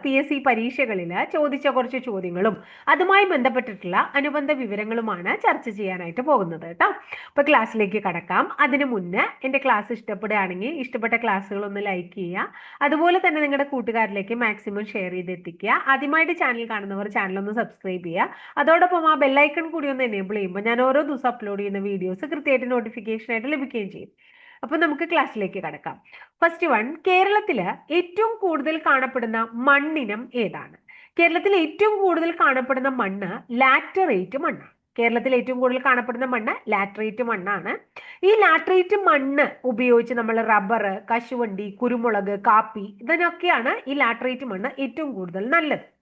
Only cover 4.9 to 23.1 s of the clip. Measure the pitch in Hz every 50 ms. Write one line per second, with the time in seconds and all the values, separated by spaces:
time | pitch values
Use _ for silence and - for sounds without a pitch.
4.9 | 226 233 226 220 190 175 175 208 294 427 - - 311 - - 233 202 202 208 185
5.9 | 185 180 175 170 165 - 254 311 285 226 190 165 165 165 170 165 170 - 330 415
6.9 | - - - - - - - - - 285 285 294 294 240 220 220 226 220 208 190
7.9 | 190 208 208 190 170 170 - - 180 214 - - - - 294 269 262 269 285 262
8.9 | 240 196 180 175 180 233 349 480 - - - 262 269 262 - 262 226 208 208 -
9.9 | 240 226 - - 208 190 220 202 214 202 190 180 180 180 208 269 339 294 247 254
10.9 | - 233 214 226 233 226 240 220 196 196 196 - 202 196 208 202 202 202 208 202
11.9 | 190 180 170 175 - 208 180 170 180 202 262 403 - - - - - - 277 285
12.9 | 311 302 339 349 359 370 381 349 302 302 302 285 277 277 285 285 285 254 214 240
13.9 | 220 226 220 196 196 202 196 202 233 240 240 214 208 208 - 220 202 202 214 202
14.9 | - 214 185 180 180 185 175 180 180 175 180 175 170 - 196 214 269 359 - 277
15.9 | 269 247 285 277 311 320 320 330 339 349 339 262 240 233 233 226 220 208 196 196
16.9 | 196 196 208 208 202 233 202 185 185 196 196 202 214 240 214 226 - _ - 190
17.9 | 185 180 175 170 165 190 247 370 - - - - - 294 294 311 320 349 359 359
18.9 | 359 339 320 320 320 269 285 277 269 277 294 302 294 339 320 330 320 320 285 285
19.9 | 269 254 254 240 214 196 190 185 214 208 196 180 180 196 208 226 233 240 254 262
20.9 | 262 294 311 285 285 247 - 247 233 - 214 202 202 196 202 202 196 196 196 202
21.9 | 202 185 180 185 185 190 311 285 330 294 294 302 269 254 254 247 254 247 220 220
22.9 | 220 247 196 220